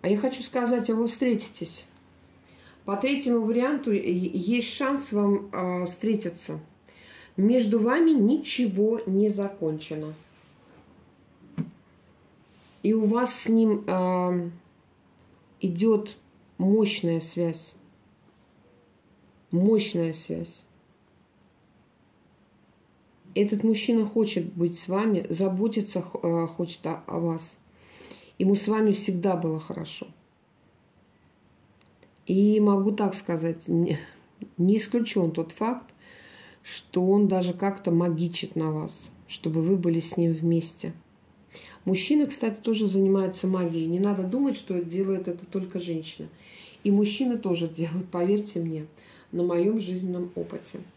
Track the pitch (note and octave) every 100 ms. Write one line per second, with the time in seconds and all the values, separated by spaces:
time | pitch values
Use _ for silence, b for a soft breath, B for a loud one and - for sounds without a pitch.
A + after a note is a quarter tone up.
0 | F3 G#3 C4 - - B3+ A#3+ B3 A#3 A3
1 | A3+ - B3+ G#3+ - - E3 - - -
2 | - - - - B B B B - G3
3 | C4 C#4+ C4 A#3+ G#3+ A#3 B3+ D4 - G3+
4 | - F3+ F#3 - F3 A#3+ A3+ - C4+ C#4
5 | - G#3 G3+ G3 - - F3+ F3+ F3 -
6 | G#3+ G#3 F3 E3+ - D#3 - _ B B
7 | B B B - G3+ B3+ G#3+ A3 A3 C#4+
8 | E4 D4 G3+ D4+ - - A#3+ F#3 G#3+ A3+
9 | G3 F#3+ G#3+ G3 G3 G3 D#3+ D#3 - D#3
10 | D#3 D#3 - - - _ _ - - -
11 | - _ _ _ - - - - _ _
12 | _ _ _ _ _ _ - _ G#3 A3
13 | G#3+ A#3 B3 - - A3+ A3+ G#3 - F#3
14 | F3+ F3+ F3+ F3+ E3+ E3+ _ _ _ _
15 | _ _ - _ _ _ F#3+ E3+ A3 G#3
16 | G#3 - _ _ _ - F#3 G#3+ G#3 -
17 | E3+ E3 E3 F3 E3+ D#3+ - - - _
18 | _ _ _ _ _ _ _ _ _ _
19 | _ _ _ _ _ F3 G3 A3 G#3 E3+
20 | E3 D#3+ - E3 E3+ - _ _ _ _
21 | _ _ _ _ _ _ _ _ _ _
22 | _ _ _ _ _ _ _ _ _ _
23 | _ _ - F#3 G#3 G#3 A3 G#3 - A#3
24 | G#3+ A3+ G#3 G3+ E3+ E3+ E3+ E3+ - F#3+
25 | A3 F#3+ - E3 G3 F#3 A3 G#3+ G3+ F#3
26 | F3 - E3+ E3+ E3 - E3+ - D#3+ D#3+
27 | - E3+ E3+ E3 D#3+ - _ B B B
28 | B B B _ F#3+ G3+ - G#3+ G#3+ G3
29 | - F3+ F#3+ F3 E3 D#3+ - E3 D#3+ -
30 | - - _ _ _ _ _ _ _ _
31 | _ _ _ _ _ _ _ _ _ _
32 | _ _ - F#3+ G#3 G#3+ G#3 G3 G3 G#3
33 | G3+ - - E3 E3 E3 - E3+ E3+ D3
34 | B B _ _ - - F3+ G#3+ G#3+ A#3+
35 | A3+ G3+ E3+ E3 E3 - A3 B3 - B
36 | B B B B B B - - - F3+
37 | F#3 G3+ G3+ F#3 F3+ F3 G3 G3 - E3+
38 | F3 D#3+ E3+ E3+ - - D#3+ D#3 D#3 -
39 | - - - - D#3+ D#3+ E3 F#3+ F3 E3
40 | E3 - E3+ D#3+ E3 E3 E3 - E3+ -
41 | _ _ _ _ _ B B B - F#3+
42 | - D4+ C#4+ - A3+ G#3 - A3 G#3 F#3+
43 | G3 G3 F#3+ F#3 F#3+ F#3 E3+ E3 D#3+ F3+
44 | G3+ G3 F#3 A#3+ C#4 G#3+ - F3+ E3+ F3+
45 | G3 F#3 - F3 - G3 F#3 F#3 F3 D#3+
46 | D#3+ - D#3+ B B B B B G3+ G3+
47 | G#3 - B3+ A#3 F#3+ E3+ E3 D#3+ E3 F3
48 | F#3 F3 F3+ G#3 G#3 F3 E3 D#3+ D#3 B
49 | B B B E3+ F3 E3+ F#3+ A3+ F3+ F3+
50 | F#3 F3+ F3+ - E3+ E3+ - - F3+